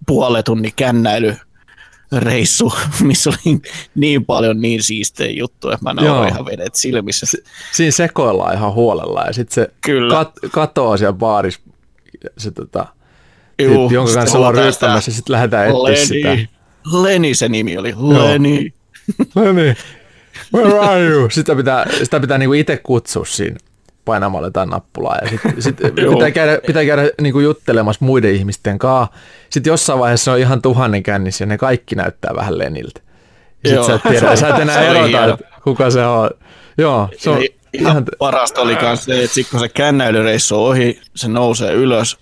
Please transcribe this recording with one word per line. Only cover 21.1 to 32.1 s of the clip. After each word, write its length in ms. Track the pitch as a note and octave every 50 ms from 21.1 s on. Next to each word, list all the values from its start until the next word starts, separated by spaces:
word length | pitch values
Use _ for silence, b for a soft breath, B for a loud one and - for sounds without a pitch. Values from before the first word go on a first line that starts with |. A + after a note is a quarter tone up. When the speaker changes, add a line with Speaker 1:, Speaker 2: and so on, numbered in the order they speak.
| D#3 D3 B2+ A2+
Speaker 2:
Sitä 260 | - D#3 D3+ D#3+ D#3
pitää, 300 | C3 C3 B2+ C3 B2+ - - - - -
sitä 160 | B2+ - D3+
pitää 180 | C3 B2+ C#3+ C3+
niinku 160 | C3+ C3 C#3
ite 240 | D3 D3+ - D#3 -
kutsua 480 | - - B2+ A#2 - - - F2 D#2+
siinä 320 | - - - G2+ - - - - _ _ _ _ _ _ _ _
painamalla 420 | - A2 G2+ G2 G2+ F#2+ E2+ D2+ F#2
jotain 220 | - - F#2+ E2+
nappulaa. 480 | - F2+ - _ _ - - - - -
Ja 80 | - A2
sit, 120 | A2 A2 - - - -
sit 180 | A2+ C3+ C3+ -
Speaker 1:
<laughs> 180 | - C3 - -
Joo. 160 | - - -
Speaker 2:
pitää 180 | - - D3+
käydä, 280 | - E3 D#3+ D3+ D#3 - - -
pitää 180 | D3 D#3 D3+
käydä 240 | C#3+ D3+ C#3+ C#3+ D3 - -
niinku 180 | D3 C#3+ B2 C#3+
juttelemassa 640 | C#3+ D3 D3+ - _ - B2 A2+ G#2+ G#2+ G#2+ - C3+
muiden 300 | B2+ C3 B2+ A2 G#2 G2
ihmisten 420 | G2 F#2+ G2 G2 - - A2 G2 G2+
kaa. 340 | - B2+ C3 C3 A#2+ G#2+ B B B B B B B B
Sit 160 | - D3+ B2
jossain 340 | D#3 D#3+ D3 - - C#3+ C3
vaiheessa 240 | B2 A#2+ A#2+ A2+ -
se 80 | C3
on 80 | B2+ B2+
ihan 220 | B2+ B2 C3 B2
tuhannen 420 | - C3 B2 A#2+ C3 A#2 G#2 G2+ F#2+
kännissä 400 | - G#2 G2 F#2+ F#2 F#2 - -
ja 40 | G2+
ne 100 | G#2+ G#2
kaikki 380 | - C3 B2+ A#2+ - - -
näyttää 400 | G2+ F2+ F2